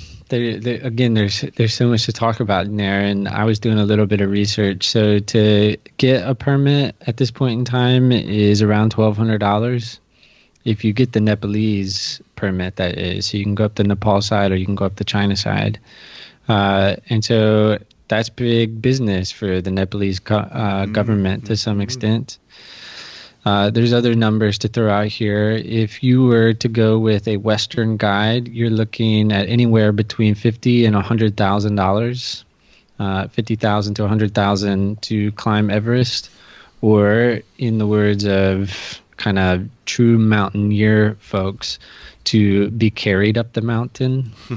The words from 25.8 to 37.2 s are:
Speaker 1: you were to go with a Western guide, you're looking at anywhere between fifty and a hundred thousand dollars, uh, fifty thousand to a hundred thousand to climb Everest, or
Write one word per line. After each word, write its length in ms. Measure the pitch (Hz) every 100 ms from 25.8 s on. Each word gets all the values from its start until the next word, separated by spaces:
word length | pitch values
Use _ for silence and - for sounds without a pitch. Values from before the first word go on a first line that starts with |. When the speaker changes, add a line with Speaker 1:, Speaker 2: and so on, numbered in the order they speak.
| 107 -
Speaker 1:
you 220 | 127 127
were 280 | 127 117 113
to 140 | 110 120
go 300 | 113 110 110
with 300 | 110 101 110
a 80 | 104
Western 600 | 107 107 - - 113 107
guide, 520 | 107 101 107 120 120
you're 220 | 117 117
looking 600 | 110 110 - 113 107 107
at 180 | 101 98
anywhere 440 | 120 117 113 107
between 420 | 104 104 - 107
fifty 500 | 104 117 110 123 120
and 120 | 113 104
a 40 |
hundred 360 | 98 117 110 101
thousand 400 | 98 101 104 104
dollars, 680 | 95 101 120 123 - - - _ _ _ _ -
uh, 300 | 98 95 95
fifty 260 | - 107
thousand 400 | 110 110 104 104
to 100 | 101
a 40 | 104
hundred 260 | 107 104
thousand 640 | 104 101 98 101 98 98 104
to 280 | - 110 104
climb 380 | 104 113 104 104
Everest, 580 | 104 113 123 123 - - _ - - - -
or 580 | 110 104 101 110